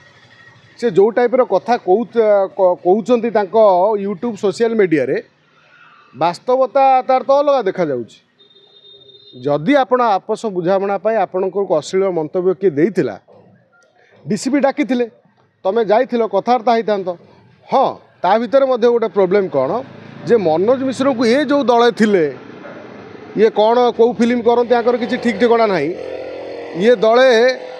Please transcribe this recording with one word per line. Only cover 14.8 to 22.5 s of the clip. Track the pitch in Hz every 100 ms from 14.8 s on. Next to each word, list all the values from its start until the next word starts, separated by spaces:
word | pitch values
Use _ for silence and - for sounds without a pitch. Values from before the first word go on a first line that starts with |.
| 233 254 233 - _ _ _ _ 185
ତମେ | 214 208
ଯାଇଥିଲ, | 214 262 240 220
କଥାବାର୍ତ୍ତା | 190 190 247 214
ହେଇଥାନ୍ତ। | 226 202 202 180 170 _ _ _ _ -
ହଁ, | 247 214 107 - _
ତା | 175 214
ଭିତରେ | 233 269 269
ମଧ୍ୟ | 254 240
ଗୋଟେ | 240 220
ପ୍ରୋବ୍ଲେମ୍ | 170 185 202 185
କ'ଣ | 143 131 214 269 - - - -
ଯେ | 233
ମନୋଜ | 170 160 202 262
ମିଶ୍ରଙ୍କୁ | 269 240 269 233 240
ଏ | 254 285
ଯୋଉ | 285
ଦଳେ | 240 240 240
ଥିଲେ, | - 214 196 151 131 -